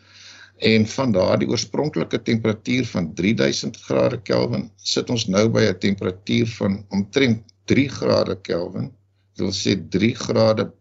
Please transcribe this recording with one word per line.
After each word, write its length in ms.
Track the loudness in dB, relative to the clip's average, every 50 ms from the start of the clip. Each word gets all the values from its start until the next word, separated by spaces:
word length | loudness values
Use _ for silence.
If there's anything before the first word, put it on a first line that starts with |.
| _ _ -20 -20 -20 -20 -20 -20 -20 -20 _ _
En 260 | 2 4 4 4 4
van 260 | 2 0 -2 0 2
daardie 360 | 2 2 4 4 4 2 2 0
oorspronklike 760 | 0 -2 -2 -4 -2 -2 -2 -2 0 -2 -2 -2 -2 -4 0
temperatuur 600 | 0 0 0 0 0 -2 -2 -2 -2 -2 -2 -2
van 280 | -2 -2 -4 -4 -4 -4
drie 200 | -2 0 0 2
duisend 440 | 2 2 0 0 -2 -4 -6 -8 -10
grade 400 | -6 -2 0 2 2 2 0 -4 -4
Kelvin 460 | -2 0 0 0 0 -2 -4 -6 -8 -12 _
sit 320 | -8 -4 -4 -4 -2 -2
ons 180 | -4 -4 -2 0
nou 220 | 2 2 2 4
by 120 | 4 4 2 2
'n 100 | 0 0
temperatuur 680 | 0 -2 -2 0 -2 -4 -6 -6 -4 -2 0 0 0 0
van 380 | -2 -2 -2 -2 -2 -4 -6 -4
omtrent 540 | -2 -2 -2 0 0 2 2 2 2 0 -4 -10 _ _ _
drie 240 | 0 2 2 2 0
grade 460 | -2 -4 0 2 2 2 2 0 -2 -6
Kelvin, 500 | -6 -4 -4 -4 -4 -6 -6 -8 -8 -8 -10 _ _ _ _ _ _ _ _
dit 100 | -6 -4
wil 60 | -4
sê 380 | -4 -2 -2 -2 -2 -2 -4 -4
drie 260 | -2 0 0 0 0
grade 560 | -2 -4 -2 0 2 4 4 4 2 -2 -4 -8 _